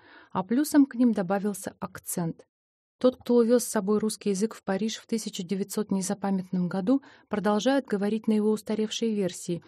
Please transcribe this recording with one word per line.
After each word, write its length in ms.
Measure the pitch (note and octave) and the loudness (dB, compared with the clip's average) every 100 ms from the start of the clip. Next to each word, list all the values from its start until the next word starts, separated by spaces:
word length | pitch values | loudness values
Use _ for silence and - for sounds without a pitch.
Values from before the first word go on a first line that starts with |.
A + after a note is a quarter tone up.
| - - - | -16 -20 -8
а 120 | F#3 | -6
плюсом 420 | F#3 A#3+ D4+ D4+ C#4 | -2 -2 4 6 4
к 100 | A#3 | 4
ним 180 | B3 | 2
добавился 640 | G#3 F3+ G3+ G#3 F#3+ - - | 2 0 -2 -2 -6 -10 -10
акцент. 680 | F#3+ - - - E3+ - _ _ _ _ _ _ | -12 -12 -8 -4 -4 -6 _ _ _ _ _ _
Тот, 180 | B3+ B3+ | 0 2
кто 200 | - A#3+ | 2 4
увёз 260 | A3+ A#3+ | 6 4
с 60 | - | 2
собой 280 | A3 F#3+ G#3+ | -2 0 0
русский 320 | G#3+ - G#3 | 0 -2 -4
язык 240 | F#3+ A3 | 0 -2
в 80 | - | -4
Париж 360 | - F#3+ A3 - | -4 -2 -2 -6
в 100 | - | -6
тысяча 340 | A3+ G#3 - | -6 -4 -8
девятьсот 480 | F3 G3 G3 - G#3 | -4 -4 -2 -4 -2
незапамятном 760 | F#3+ F#3 G3+ G3 F#3+ F#3 F#3 F3 | -2 -2 -4 -2 -2 -2 -2 -2
году, 340 | F#3+ F#3+ C#4 - - _ | -2 0 0 -2 -18 _
продолжает 580 | G#3+ G3 G#3 B3 C#4 C4+ | -2 0 2 2 0 0
говорить 400 | G3+ G#3 A3 A3 | -2 -2 -2 0
на 60 | |
его 180 | G#3+ G#3 | 2 2
устаревшей 640 | G#3+ - G#3+ G#3+ - A3+ G#3 | 0 -2 -4 -4 -2 -2 0
версии, 480 | F3+ - - E3+ | -2 -4 -8 -8